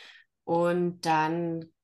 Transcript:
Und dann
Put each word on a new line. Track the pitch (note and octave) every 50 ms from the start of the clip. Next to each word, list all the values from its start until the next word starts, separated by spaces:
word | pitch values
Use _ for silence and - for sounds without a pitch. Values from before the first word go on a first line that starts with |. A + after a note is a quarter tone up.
| - - - - - _ _ _ _
Und | - E3+ E3+ F3 F3 F3 F3 F3 F3 F3 F3 -
dann | E3 D#3+ D#3 D#3 D#3 E3 E3+ E3+ E3+ E3 E3 E3 - _ _